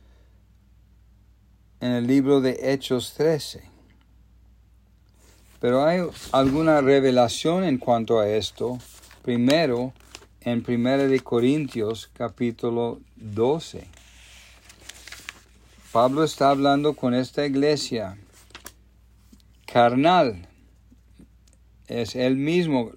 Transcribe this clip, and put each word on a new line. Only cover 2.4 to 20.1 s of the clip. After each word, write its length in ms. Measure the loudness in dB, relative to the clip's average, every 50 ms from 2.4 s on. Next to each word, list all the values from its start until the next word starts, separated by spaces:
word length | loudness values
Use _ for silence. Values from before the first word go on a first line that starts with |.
de 320 | 2 0 -2 -2 -2 -2
Hechos 420 | -2 -2 -2 -4 -4 -4 -4 -6 -4
trece. 480 | -2 0 0 0 -2 -4 -10 -16 -18 -20 -20 _ _ _ _ _ _ _ _ _ _ _ _ _ _ _ _ _ _ _ _ _ _ _ _ _ _ _ _ _ _ _ _ _ _ _ _ _ -4
Pero 260 | -2 0 2 2 2
hay 160 | 2 2 0 -2 -4 -8 -12 -8 -2
alguna 480 | 2 2 2 2 2 2 2 4 4 4
revelación 840 | 6 4 4 4 4 4 4 4 4 2 0 -2 -2 0 0 0 0
en 140 | 0 -2 -2
cuanto 420 | 0 0 0 0 2 0 2 2
a 80 | 2 2
esto, 500 | 0 -2 -2 -4 -8 -6 -6 -6 -6 -8 -12 -18 -20 -20 -20 -20 -20 -12
primero 680 | -6 -4 -2 2 2 4 4 2 2 0 0 -2 -4 -6 -10 -14 -20 -20 -20 -20 -20 -20 _ _
en 200 | -6 -4 -4 -4
Primera 440 | -4 -4 -2 0 0 0 2 2 2
de 140 | 2 2 0
Corintios 880 | 0 0 -2 0 2 2 0 0 -4 -6 -6 -6 -6 -6 -6 -8 -12 -16
capítulo 880 | _ -10 -10 -10 -6 -6 -6 -6 -6 -4 -6 -4 -2 -2 -4 -4 -6 -10 -16 _ _
doce. 720 | -18 -14 -8 -2 0 0 0 0 -2 -4 -10 -16 -18 -18 -20 -20 -20 -20 -20 -20 -20 -20 -20 -20 -20 -20 -20 -20 -20 _ -20 -20 -20 -20 -20 -20 -20 -20 -20 -20 -20 -18 -18 -20 -20 _ _ _ _ _ _ _ _ -10 -2
Pablo 300 | 2 2 2 2 2 2
está 280 | 0 -2 0 0 2 2
hablando 440 | 2 2 2 2 2 2 0 -2 -2
con 200 | -2 -2 -2 0
esta 300 | 0 -2 -4 -4 -4 -4
iglesia 720 | -2 0 0 0 0 0 0 -2 -6 -6 -8 -8 -8 -12 -16 -20 _ _ -20 -20 _ -20 -20 -20 -20 -20 _ _ _ _ _ _ _ _ _ _ _ -20 _ _ _ _ _ -12
carnal. 800 | -2 2 4 4 4 4 2 2 4